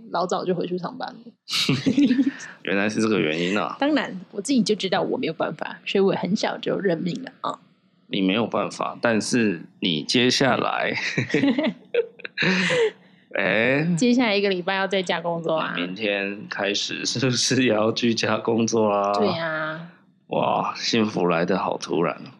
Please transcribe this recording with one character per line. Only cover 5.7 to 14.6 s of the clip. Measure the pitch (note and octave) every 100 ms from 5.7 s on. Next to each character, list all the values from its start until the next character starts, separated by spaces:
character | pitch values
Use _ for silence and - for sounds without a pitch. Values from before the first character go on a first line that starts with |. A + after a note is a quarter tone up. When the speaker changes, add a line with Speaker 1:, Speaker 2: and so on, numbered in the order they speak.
| - -
Speaker 1:
所 | G3+
以 |
我 | G3
很 | - F3+
小 | A3 - -
就 | - -
认 | F#3+ E3
命 | F3 B2+
了 | - -
啊。 | A2+ - _ _ _ _ _
Speaker 2:
你 | G#2
没 | F#2+
有 | G#2 G2+
办 | G#2 F2
法， | - - -
但 | A#2+ A2
是 | G#2 B2 G#2+ E2+ - _
你 | A2+ D2+
接 | - B2 B2
下 | - C3+ -
来， | - B1 - B2 - - A#2 D3 C#4 A#3 D4+ - -
<laughs> | A#4+ - - - - - - - B4+ A4 - - _ _ -
哎， | G2 A2 B2+ C3+ E3 E3+
Speaker 1:
接 | A#3+
下 | B3 A#3
来 |
一 | G3+
个 | G3+
礼 | F#3